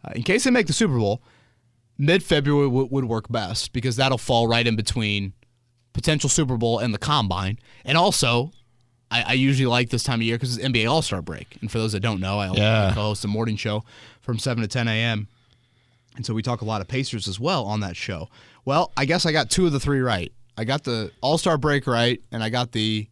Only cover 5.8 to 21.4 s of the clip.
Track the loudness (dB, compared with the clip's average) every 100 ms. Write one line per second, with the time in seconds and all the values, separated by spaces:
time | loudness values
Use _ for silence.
5.8 | _ -4 0 0 2 2 2 2 0 2
6.8 | 0 -2 0 2 2 -2 -2 -6 -10 -16
7.8 | -2 2 2 2 2 2 0 -8 _ _
8.8 | _ _ _ -2 2 2 2 2 2 2
9.8 | 0 -2 0 0 0 -2 -4 -4 0 2
10.8 | 2 2 0 -4 -6 -12 -14 -12 -6 -4
11.8 | -2 -2 -2 -2 -2 -2 0 2 4 4
12.8 | 2 2 -2 -2 -2 -2 -2 -2 -4 -4
13.8 | -8 -20 -20 -14 -6 -4 -2 -2 -2 0
14.8 | 0 0 0 -2 -4 _ _ _ _ _
15.8 | _ _ _ -12 -4 -4 -2 -4 -4 -4
16.8 | -4 -4 -4 -6 -6 -4 -2 -2 -2 -4
17.8 | -4 -8 -8 -8 -10 -16 -20 -12 -2 0
18.8 | 0 -2 0 2 2 0 0 2 2 2
19.8 | 0 0 2 0 -4 -12 -20 -8 -4 -2
20.8 | -2 -4 -6 -4 0 2